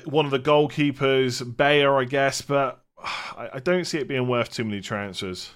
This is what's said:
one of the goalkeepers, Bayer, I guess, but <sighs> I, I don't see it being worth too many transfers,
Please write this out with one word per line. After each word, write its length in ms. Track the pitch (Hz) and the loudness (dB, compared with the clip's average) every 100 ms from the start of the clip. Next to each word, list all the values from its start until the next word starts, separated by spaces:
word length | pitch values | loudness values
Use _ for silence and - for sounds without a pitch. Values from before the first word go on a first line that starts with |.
| - | -2
one 200 | 139 139 | 0 2
of 80 | |
the 80 | 135 | 0
goalkeepers, 1160 | 131 147 147 - 147 127 135 135 131 123 123 117 | 2 4 4 2 0 2 2 2 2 -2 -6 0
Bayer, 400 | 143 147 139 139 | 4 4 4 4
I 80 | 123 | 2
guess, 380 | 139 139 - | 0 0 0
but 400 | - 139 127 - _ | -2 0 0 -4 _
<sighs> 80 | _ | _
I, 520 | - - - - 117 - | -10 -8 -10 -12 -12 -8
I 40 | |
don't 240 | 180 180 170 | -2 0 0
see 140 | 160 | -4
it 100 | 120 | -2
being 180 | 131 123 | -2 0
worth 240 | 120 113 | 2 0
too 140 | - 110 | -2 -4
many 160 | 101 | -4
transfers, 720 | 92 104 101 90 95 90 - | -6 -6 -6 -8 -8 -8 -12